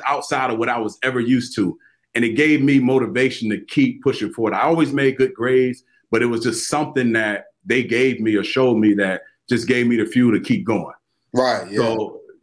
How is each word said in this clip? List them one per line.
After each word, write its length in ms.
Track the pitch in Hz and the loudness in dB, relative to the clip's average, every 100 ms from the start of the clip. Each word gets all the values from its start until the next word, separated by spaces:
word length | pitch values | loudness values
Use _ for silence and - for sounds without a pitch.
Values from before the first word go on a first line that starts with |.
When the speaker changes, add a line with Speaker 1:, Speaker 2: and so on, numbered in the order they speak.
| 135 | -2
Speaker 1:
outside 460 | 143 - 143 127 | -4 -4 -4 -2
of 80 | 113 | -2
what 100 | 117 | -2
I 80 | 120 | -2
was 220 | 107 - | -4 -4
ever 180 | 131 127 | -4 -2
used 360 | 117 127 120 - | 0 0 0 -2
to. 220 | 95 - _ _ _ | -2 -4 _ _ _
And 120 | 123 117 | -2 -2
it 80 | |
gave 280 | 117 156 147 | 2 2 2
me 180 | 135 139 | 4 4
motivation 680 | 127 131 110 113 131 - 110 | 4 2 0 0 -2 -2 -4
to 100 | 101 - | -4 -4
keep 380 | - 131 123 | 0 0 0
pushing 280 | 139 - 107 | -2 -2 -4
forward. 200 | - 110 | -4 -2
I 80 | 98 | 0
always 320 | 139 165 143 | 0 2 0
made 240 | 139 135 131 | 2 0 2
good 160 | 131 | 0
grades, 500 | - 123 127 127 123 _ _ _ | 0 0 2 2 -2 _ _ _
but 100 | 113 | 0
it 60 | 120 | 0
was 140 | 117 | 0
just 260 | 120 110 - | -2 -4 -4
something 460 | 151 143 135 120 | -2 -2 -2 0
that 320 | 113 107 101 - _ 92 | 0 -2 -4 -10 _ -4
they 180 | 120 | -2
gave 360 | 107 123 131 120 | 0 0 0 0
me 160 | 110 104 | 0 0
or 80 | |
showed 340 | 95 135 131 110 | 0 0 2 4
me 160 | 107 101 | 4 2
that 260 | 98 90 - _ - | 0 -2 -8 _ -4
just 180 | 120 - | -2 0
gave 200 | 123 120 | 0 2
me 100 | 120 | 0
the 80 | 107 | 0
fuel 260 | 127 123 | 2 2
to 80 | 101 | 2
keep 260 | - 110 92 | 0 -2 0
going. 280 | 104 78 - _ _ _ | -2 -4 -12 _ _ _
Speaker 2:
Right, 380 | 123 127 107 87 | 0 0 0 -2
yeah. 60 | 104 | -2
Speaker 1:
So, 440 | 113 113 104 - - - | 0 -2 -6 -10 -20 -2